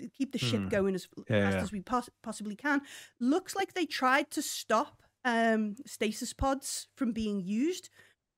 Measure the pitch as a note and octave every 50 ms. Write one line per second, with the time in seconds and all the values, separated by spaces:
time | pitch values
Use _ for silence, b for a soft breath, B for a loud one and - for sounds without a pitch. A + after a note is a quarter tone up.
0 | - - _ - C4+ C#4 - G3 C3 A#2+ A3+ G#3 G3 F#3 G#3+ G3+ G3 G3 F#3+ F3+
1 | - - - - - - A2 G#2 - G2 G2 F#2+ - F#3+ G#3 F#3+ F3+ - B3+ A#3+
2 | - - _ _ - A3+ - - G3+ G#3 G3 - C4+ D4+ C#4+ C#4 C#4+ B B B
3 | B B B - A#3+ B3+ D4+ F4+ F4+ - - G4 G4 - - F#4 D#4+ - - -
4 | C4+ B3+ C4 D4+ C#4+ - - D#4 - - - - - - A3 A3+ D4 - - _
5 | _ _ _ _ - B3 A#3 A#3 A3+ A3+ A3 A3 G#3+ G#3 G3+ - - - - -
6 | A3 A3 G#3+ - B3 - - - C#4 C4+ C#4 C4+ - - - - - _ _ -
7 | C4+ A3+ G3+ A3+ A3 G#3 G3+ G3 F3 F#3 G#3 A3+ C#4+ F4 F4+ - - - b b
8 | b b b b _ _ _